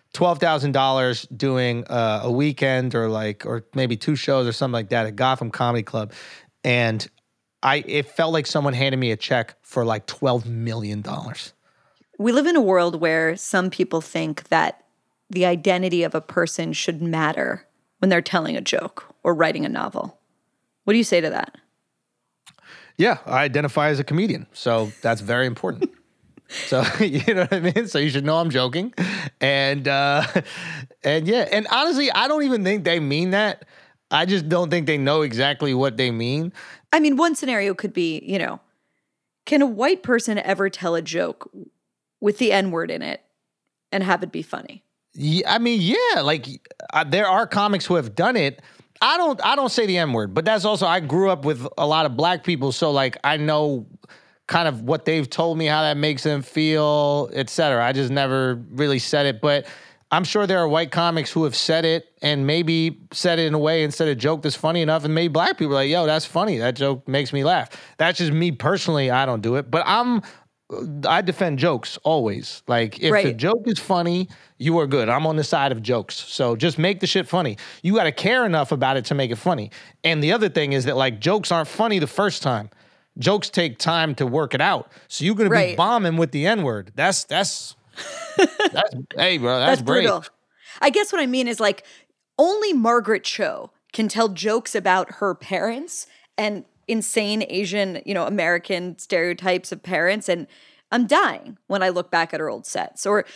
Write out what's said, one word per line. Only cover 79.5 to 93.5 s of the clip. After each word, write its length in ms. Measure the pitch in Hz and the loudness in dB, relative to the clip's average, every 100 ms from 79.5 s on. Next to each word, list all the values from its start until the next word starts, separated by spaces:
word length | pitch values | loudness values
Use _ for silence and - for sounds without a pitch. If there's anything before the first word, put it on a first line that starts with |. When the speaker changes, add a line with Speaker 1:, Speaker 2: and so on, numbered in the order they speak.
| 156 104 - - _ | -2 -4 -14 -20 _
Speaker 1:
And 180 | 160 156 | 0 2
the 120 | 147 | 2
other 160 | 226 208 | 2 2
thing 240 | 160 147 | 0 0
is 100 | 135 | 0
that, 140 | 127 131 | 0 0
like, 240 | 131 107 | 0 0
jokes 280 | 151 208 - | 0 0 0
aren't 200 | 170 151 | -2 -2
funny 280 | - 226 196 | -2 0 0
the 100 | 143 | -2
first 360 | - 202 - | 0 -2 -2
time. 260 | 143 113 107 _ _ _ _ - | -2 -2 -6 _ _ _ _ -2
Jokes 320 | 135 202 - | 0 0 0
take 260 | - 165 110 | -2 -2 -2
time 380 | 160 165 160 131 | -2 0 0 0
to 100 | 131 | 0
work 300 | 143 143 - | 0 0 0
it 60 | |
out. 300 | 160 151 - - - | 2 0 -4 -20 -14
So 160 | - | -4
you're 120 | 165 214 | 0 2
gonna 160 | 208 | 4
Speaker 2:
Right. 220 | 226 180 | 4 2
Speaker 1:
be 20 | 165 | 2
bombing 420 | 185 240 180 165 | 2 2 2 2
with 140 | 165 | 0
the 160 | 147 165 | 0 0
N-word. 460 | 220 143 107 95 - | 2 0 -2 -6 0
That's, 300 | 175 190 - | 0 0 -2
that's 500 | 156 196 - - - _ - - - - - | -2 -2 -4 -12 -18 _ -16 -14 -12 -4 2
that's, 580 | 370 - 403 - 208 127 135 - | 2 2 -2 0 -2 -2 -8 0
hey, 220 | 185 170 | 0 2
bro, 220 | 120 127 | 0 2
that's 120 | 139 | 2
Speaker 2:
That's 100 | 269 | 2
Speaker 1:
brave. 220 | 117 - | 2 2
Speaker 2:
brutal. 220 | 226 180 - _ _ _ - - | 2 0 -6 _ _ _ -20 0
I 80 | 285 | 2
guess 220 | 415 415 | 2 0
what 80 | 370 | -2
I 40 | 269 | 0
mean 220 | 254 240 | 0 -2
is, 120 | 220 | 0
like, 240 | 214 196 - - _ _ _ - | 0 0 -8 -20 _ _ _ 2
only 340 | 330 415 415 | 2 2 0
Margaret 500 | 294 220 240 220 220 | 2 4 2 2 -2
Cho 480 | - - 180 | -2 -4 -4